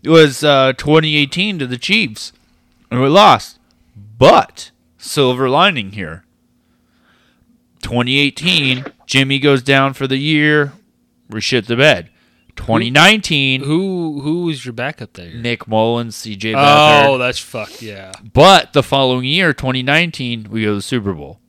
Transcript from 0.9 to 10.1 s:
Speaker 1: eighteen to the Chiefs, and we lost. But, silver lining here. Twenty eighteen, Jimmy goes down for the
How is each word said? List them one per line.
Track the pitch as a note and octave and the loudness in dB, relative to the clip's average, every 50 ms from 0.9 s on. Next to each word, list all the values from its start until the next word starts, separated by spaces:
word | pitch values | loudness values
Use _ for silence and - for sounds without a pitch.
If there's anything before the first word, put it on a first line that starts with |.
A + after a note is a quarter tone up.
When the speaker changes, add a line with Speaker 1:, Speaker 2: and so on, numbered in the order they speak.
| D3+ D#3+ D#3 D#3 D3+ | 2 2 2 2 0
Speaker 1:
eighteen | D3 C#3+ C3+ - F3 G3 G#3+ G3+ E3 | 0 0 -2 -2 -4 -4 -4 -4 -6
to | C3+ | -6
the | B2 B2+ B2 | -8 -8 -8
Chiefs, | - E3+ G3 A3+ G3+ B2 A2 - - - _ _ _ _ _ _ _ _ _ _ _ _ | -4 -2 -2 -2 -2 -4 -8 -14 -16 -18 _ _ _ _ _ _ _ _ _ _ _ _
and | B2 B2 | -4 -2
we | C3 C#3 | 0 2
lost. | D3+ G3 G#3+ G3 C3 G#2+ - - - _ _ _ _ _ _ _ _ G#2 G2+ G#2+ A2 A#2 | 4 6 6 6 4 2 0 -12 -20 _ _ _ _ _ _ _ _ -20 -20 -20 0 4
But, | B2+ E3+ B3 - - - _ - - - _ _ _ _ _ _ | 6 6 6 6 2 -2 _ -20 -20 -20 _ _ _ _ _ _
silver | - - - D3 C3+ B2+ B2+ B2+ C3+ B2+ | -16 -8 -2 0 0 0 0 -2 -2 0
lining | C3 D3+ F3+ G3+ F3 B2+ G2+ F#2+ | 0 2 2 0 0 -4 -10 -10
here. | G#2 G#2+ F#2 D#2 E2 F#2+ _ _ _ _ _ _ _ _ _ _ _ _ _ _ _ _ _ _ _ _ _ _ _ _ _ _ _ _ _ _ _ _ | -10 -12 -12 -12 -12 -16 _ _ _ _ _ _ _ _ _ _ _ _ _ _ _ _ _ _ _ _ _ _ _ _ _ _ _ _ _ _ _ _
Twenty | - - A#2+ B2 A#2+ B2 C3 C#3 | -12 -6 -4 -4 -2 0 0 0
eighteen, | C#3+ C#3 - - D3+ F#3 F#3 E3 C#3+ C3 B2+ B2 C3+ - _ _ _ | 0 0 -2 -4 -4 -2 0 0 0 -2 -4 -4 -8 -14 _ _ _
Jimmy | - B2 C3+ C3+ C3+ C#3 C#3 | -2 0 0 2 2 0 0
goes | C3 C#3+ C#3 C3 | 2 2 2 2
down | A#2+ C#3 C#3 C3+ C3+ C#3 C3 | 2 0 2 2 2 0 -2
for | - C#3 | -6 -6
the | C3 | -4